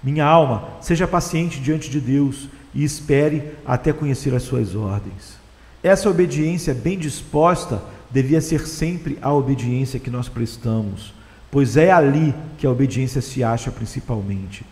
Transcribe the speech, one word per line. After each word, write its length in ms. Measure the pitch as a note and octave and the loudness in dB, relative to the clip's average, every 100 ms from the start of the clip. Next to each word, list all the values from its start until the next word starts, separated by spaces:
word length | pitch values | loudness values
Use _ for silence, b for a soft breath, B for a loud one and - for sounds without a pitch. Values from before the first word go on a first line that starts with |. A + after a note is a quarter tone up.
Minha 240 | C3+ D3+ D3 | -2 2 6
alma, 380 | E3 D3 G#2+ - - | 6 6 0 -6 -14
seja 260 | - E3+ F3 | -2 0 2
paciente 540 | F3+ - E3 E3+ C3+ | 0 0 -2 -2 -2
diante 280 | C3 D#3 C#3 | -2 -2 -2
de 120 | C#3 | -4
Deus 480 | B2 C#3 C#3 A#2+ - B B | 0 2 2 -2 -14 B B
e 80 | C3+ | -2
espere 680 | D3 - - C#3 D3+ D3 D3 - | -2 -2 2 4 4 0 -6 -12
até 280 | - B2+ - | -2 0 0
conhecer 420 | D3+ D3+ C3 C#3+ | 0 -2 -2 0
as 80 | B2+ | -2
suas 320 | - B2+ G#2 | -2 -2 -2
ordens. 640 | F#2+ G#2 G2+ G2 F#2 - - - b b b | -2 -4 -4 -6 -14 -18 -20 -20 b b b
Essa 300 | F3+ F#3+ G3+ | 2 4 4
obediência 640 | E3+ F3+ C#3+ D#3 F3 - | 2 2 2 0 -2 -2
bem 240 | B2 C3+ F#3+ | -2 -2 -4
disposta 840 | D#3 - - D3 E3 F3 - G#2+ - B B | -6 -8 -4 4 4 4 -2 -6 -8 B B
devia 300 | B2+ B2+ D#3+ | 0 2 2
ser 260 | - D#3 - | 2 -2 -4
sempre 500 | - D#3+ F3 D#3+ - | -4 -4 -4 -6 -6
a 100 | C3 | 0
obediência 680 | C#3+ B2+ C3 A#2 B2 C3+ B2 | 2 2 0 0 -2 -2 -6
que 100 | - | -6
nós 180 | B2 A#2+ | -6 -6
prestamos, 880 | - A#2 - A#2 A2 G#2 F#2+ - - B B B | -4 -6 -4 -2 -2 -2 -8 -14 -20 B B B
pois 240 | C#3 C3+ A#2+ | 0 4 6
é 160 | E3+ | 6
ali 420 | F3+ C#3+ C#3+ D#3+ B2 - - | 6 6 4 2 0 -8 -4
que 80 | C#3 | 0
a 40 | |
obediência 520 | A#2+ C3+ B2+ C3 C3+ | 2 0 0 -2 -4
se 220 | A#2+ - | -6 -2
acha 260 | A#2 A#2 A#2 | 0 0 -4
principalmente. 960 | - A2+ A#2+ - A2+ G2 G2 F#2+ G2 - | -8 -8 -10 -6 -4 -4 -6 -8 -14 -18